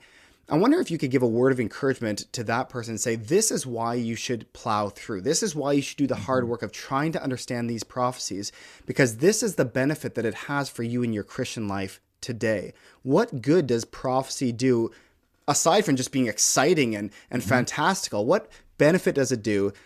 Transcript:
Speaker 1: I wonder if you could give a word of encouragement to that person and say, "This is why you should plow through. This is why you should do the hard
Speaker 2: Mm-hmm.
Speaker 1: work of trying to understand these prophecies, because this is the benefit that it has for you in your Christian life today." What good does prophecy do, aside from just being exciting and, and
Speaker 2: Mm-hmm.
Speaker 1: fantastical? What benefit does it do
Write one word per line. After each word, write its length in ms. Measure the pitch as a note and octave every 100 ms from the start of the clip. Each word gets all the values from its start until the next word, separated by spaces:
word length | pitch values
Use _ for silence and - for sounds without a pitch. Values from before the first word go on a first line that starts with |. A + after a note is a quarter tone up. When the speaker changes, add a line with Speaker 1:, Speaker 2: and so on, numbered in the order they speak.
| _ - _ _ -
Speaker 1:
I 60 | D3+
wonder 240 | A3+ F4
if 100 | -
you 60 | E3
could 140 | C3+
give 120 | B2+
a 60 | A#2+
word 240 | A2+ C3
of 80 | B2+
encouragement 720 | G#2+ - C3+ B2+ A2+ G#2 -
to 100 | -
that 260 | A2+ A#2+ B2+
person 220 | B2 A2+
and 80 | A2
say, 160 | B2 A#2
"This 340 | G#2+ F#3 A3
is 160 | A#3 C3
why 280 | A2+ A#2
you 200 | B2 A#2 A2+
should 340 | - A#2 -
plow 340 | - A#2+ G#2 G2+
through. 320 | - - G2+
This 220 | G#2 E3
is 120 | G#3+
why 180 | D3+ C#3
you 100 | C#3+
should 160 | - -
do 80 | C3+
the 80 |
hard 300 | A2+ G#2+ C3
Speaker 2:
Mm-hmm. 60 | A#2+
Speaker 1:
work 100 | A#2
of 100 | A2
trying 400 | - - C3+ D#3
to 100 | D#3+
understand 460 | C#3 B2+ - A#2+ A#2
these 160 | A2+
prophecies, 640 | - B2+ B2 B2 - G2 G2+ - - - -
because 320 | - B2+ A2
this 240 | E3+ G#3+
is 140 | A3+ E3
the 100 | B2+
benefit 480 | C3 C3+ D3+ A#2+
that 100 | -
it 100 | A2
has 360 | F#2 - C#3+ C3+
for 120 | -
you 180 | A#2 B2
in 100 | A#2+
your 120 | G#2+
Christian 440 | G2 - B2 B2 G#2
life 320 | G2 F#2+ - _ -
today." 500 | - A2+ A2 G#2 F2+ - - _
What 400 | B2+ D#3 B3 C3+
good 240 | B2 F3+ C3
does 180 | A#2
prophecy 640 | - - C3 C3 B2+ - B2+
do, 380 | A#2 C3 A#2 A2+ - _ _ _ _ -
aside 380 | C#3+ E3 G3
from 120 | F3 C3
just 160 | B2+
being 160 | C3+ B2
exciting 640 | - - - C#3+ E3 A#2+ G#2
and, 140 | G2+ - -
and 120 | C3
Speaker 2:
Mm-hmm. 60 | G2
Speaker 1:
fantastical? 760 | B2+ B2 - D#3+ F#3 - G#2
What 260 | A2+ G3+ - - _ -
benefit 360 | D3 F3+ F#3
does 160 | C#3+ B2+
it 100 | A#2+
do 300 | G#2+ G2+ G2+ -